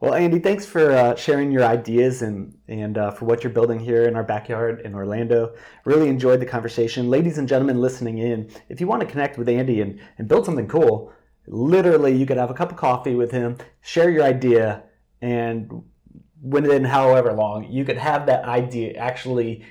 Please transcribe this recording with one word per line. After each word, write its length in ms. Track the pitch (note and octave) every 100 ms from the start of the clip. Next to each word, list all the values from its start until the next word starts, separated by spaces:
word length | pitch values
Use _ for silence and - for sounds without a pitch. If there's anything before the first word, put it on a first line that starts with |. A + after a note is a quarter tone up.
Well, 140 | B2+
Andy, 240 | D#3+ F3 E3+
thanks 260 | E3 G3+
for, 280 | - E3+ D3+
uh, 240 | C3 A#2+ A#2
sharing 340 | - C#3+ C#3+
your 140 | C3+
ideas 580 | A#2 A#2+ A2+ A#2 B2+ B2+
and, 340 | A2+ G2+ - - -
and, 280 | A2 G#2+ G#2+
uh, 140 | G#2
for 140 | G2+
what 180 | A#2 A#2
you're 100 | B2+
building 280 | A2+ A#2 A2+
here 240 | A#2 A#2
in 100 | A#2
our 80 | A2+
backyard 600 | G#2 G#2 - A2+ A#2 A#2
in 120 | A2+
Orlando. 600 | G2+ G2 G#2+ A#2 A#2 A2+ - - -
Really 240 | - D3+ D3+
enjoyed 320 | C3+ B2+ B2+
the 60 | A#2+
conversation. 640 | A#2+ A#2 A#2+ A2+ C3 A#2+
Ladies 280 | C3+ E3+ D3+
and 100 | C3
gentlemen 320 | C3 C3+ B2
listening 380 | B2+ B2+ A#2 A2+
in, 300 | A#2+ A2+ G#2+ - -
if 120 | B2
you 60 | F3+
wanna 200 | A3+ -
connect 300 | C#3+ C#3+ -
with 120 | A#2
Andy 320 | A#2+ C3 A2
and, 200 | G2+ G2+ - -
and 100 | A2
build 160 | F#3+
something 240 | G3+ C#3+ G#2+
cool, 440 | D#3 C3+ G#2 - - _ _ -
literally 680 | G#2+ C3+ F#3 F3+ D#3 C#3 C3
you 100 | C3+
could 100 | B2+
have 140 | B2
a 40 |
cup 160 | B2+ F3
of 60 | -
coffee 400 | C3+ B2+ C3+ B2
with 160 | A#2+
him, 260 | B2+ A#2+ B2 - _
share 280 | - E3+ F3
your 140 | D#3
idea, 640 | C#3 B2+ B2+ A2+ A2 G2+ - _ _ _
and 640 | A#2+ A#2+ A#2 A2+ G#2+ A2+ - _ _ - _ D#3
within 440 | C3+ C#3+ C#3+ C#3
however 480 | C3 C3+ C3 C3 A#2+
long, 320 | G#2+ G#2+ G#2
you 200 | G#2 B2+
could 120 | C#3 B2
have 280 | D3+ C#3+ C#3
that 180 | B2+
idea 500 | A#2+ B2 B2 A#2+ A2
actually 680 | - A#2+ B2+ C3 B2 A#2 A2+ -